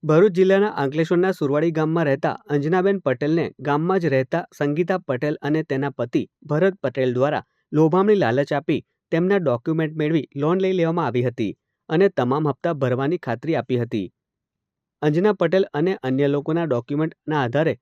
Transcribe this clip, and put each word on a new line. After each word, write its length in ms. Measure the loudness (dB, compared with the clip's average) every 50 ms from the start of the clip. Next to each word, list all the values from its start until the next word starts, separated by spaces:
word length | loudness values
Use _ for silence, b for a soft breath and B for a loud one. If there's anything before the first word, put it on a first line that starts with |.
| 0 2
ભરૂચ 220 | 4 6 6 4
જિલ્લાના 380 | 4 4 4 4 4 4 2 0
અંકલેશ્વરના 640 | 0 -2 -4 -2 0 -2 0 0 2 2 2 0
સુરવાડી 400 | 0 -2 -2 0 0 2 0 0
ગામમાં 340 | 0 0 -2 0 0 0 2
રહેતા 260 | 2 0 0 0 -4
અંજનાબેન 680 | -4 -4 _ -4 -2 -2 0 0 0 2 2 0 0 0
પટેલને 540 | 0 -2 -2 0 0 -2 0 0 -2 -4 -6 _
ગામમાં 380 | -4 -2 -2 0 0 0 0 0
જ 80 | 0
રહેતા 400 | 2 0 0 0 0 -2 -4 -4 -6 _ -4
સંગીતા 400 | -4 -2 0 -2 -2 -2 -2 -6
પટેલ 400 | -4 -4 -6 -4 -2 -4 -4 -4 -4
અને 200 | -2 -2 -2 -2
તેના 280 | _ -4 -4 -4 -6
પતિ 380 | -4 -6 -8 -2 -2 -4 -4 -4 _ _ -8
ભરત 320 | -4 -2 0 2 0 0
પટેલ 400 | -2 -6 -6 -2 0 -2 0 2
દ્વારા 300 | 2 0 0 0 -2 -6 _ _ _ _ _ 2
લોભામણી 420 | 2 2 4 4 2 4 4 4
લાલચ 380 | 2 2 2 2 0 0 0 -2
આપી 340 | -4 -2 -2 -4 -4 -4 _ _ _ _ _
તેમના 260 | -2 0 2 2 0
ડોક્યુમેન્ટ 600 | 2 2 0 -2 -2 _ -4 -2 -2 -2 -4 -4
મેળવી 320 | -4 -2 0 0 -2 -2 -4 _
લોન 240 | -4 -2 0 0 0
લઈ 120 | 0 0 0
લેવામાં 340 | 0 0 0 0 -2 -2
આવી 160 | -2 0 0 -2
હતી 340 | -2 -2 -2 -6 -6 -6 _ _ _ _ _ _ _
અને 200 | 0 2 2 2
તમામ 400 | 2 0 0 0 0 0 0 -2
હપ્તા 240 | -2 _ -4 -4 -2
ભરવાની 460 | -2 0 -2 0 0 -2 -2 -4 -4
ખાતરી 380 | -4 -6 -6 -6 -4 -4 -2
આપી 220 | -2 -2 _ -2 -2
હતી. 340 | -2 -2 -4 -6 -6 -6 _ _ _ _ _ _ _ _ _ _ _ _ _ _ _ _ _ _ -2
અંજના 300 | 0 0 2 2 2 2
પટેલ 340 | 2 0 2 2 2 0 0 -2
અને 240 | -2 -2 0 -2 -2 -2
અન્ય 260 | -2 0 2 2 2
લોકોના 360 | 0 0 -2 -2 -2 -2 0
ડોક્યુમેન્ટના 800 | 0 -2 -2 -2 -4 -4 -2 -2 -4 -4 _ _ -4 -2 -2 -2
આધારે 360 | 0 0 0 0 0 -2 -4